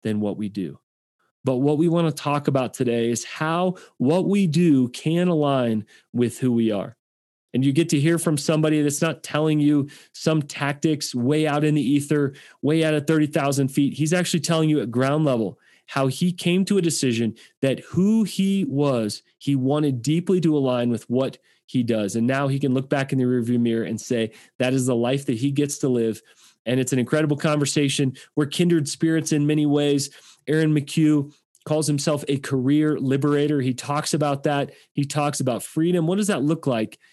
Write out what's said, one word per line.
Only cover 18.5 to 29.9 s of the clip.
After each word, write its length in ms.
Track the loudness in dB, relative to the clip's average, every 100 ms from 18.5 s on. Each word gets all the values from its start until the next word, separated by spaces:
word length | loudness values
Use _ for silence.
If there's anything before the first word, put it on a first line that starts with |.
| 0 -2
was, 560 | 0 0 0 -2 -6 _ _
he 180 | -2 0
wanted 440 | 0 0 0 -2
deeply 400 | -2 -2 0 0
to 140 | 2 2
align 340 | 0 0 0
with 200 | -2 -2
what 280 | -2 -2 -6 _ _ -6
he 160 | -2
does. 320 | 0 0 0
And 100 | -2
now 220 | 0 0 -2
he 140 | -2
can 120 | 0
look 160 | -2 0
back 240 | -2 0
in 60 | 0
the 60 |
rearview 340 | 0 0 0 0
mirror 240 | 0 0
and 180 | -2 -6
say, 300 | -4 -2 -2 -8 -14 -4
"That 140 | -2
is 120 | 0 0
the 80 |
life 320 | 0 0 -2 -2
that 120 | -2
he 120 | -2
gets 280 | 0 -2 -2
to 100 | 0
live." 340 | 0 0 -4 -10 _ -20 _ -4
And 120 | -2
it's 140 | 0
an 80 | 0
incredible 360 | 0 0 0 0
conversation. 800 | 0 0 0 0 0 0 -2 -4 -8 -4
We're 100 | -2
kindred 420 | 0 2 2 0
spirits 440 | -2 0 0 0
in 160 | 0 0
many 180 | 2 2
ways. 440 | 2 2